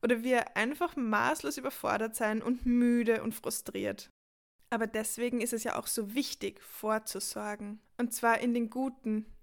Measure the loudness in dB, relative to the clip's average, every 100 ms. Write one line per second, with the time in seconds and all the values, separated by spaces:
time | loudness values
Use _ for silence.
0 | 4 2 4 2 2 0 0 0 -2 0
1 | 0 2 2 2 -2 -4 -6 -2 0 0
2 | 0 0 0 0 0 0 4 6 6 4
3 | 4 2 0 -4 -4 -6 -6 -4 -2 -4
4 | -10 _ _ _ _ _ _ -2 -2 -2
5 | -4 -2 0 0 0 -2 -2 -4 -4 -4
6 | -2 -2 -2 -4 -6 -8 -18 -8 -2 0
7 | -2 -6 -6 -6 -6 -6 -8 -12 _ -4
8 | -4 2 4 4 4 2 0 -2 -4 -4
9 | -2 -2 -4 -14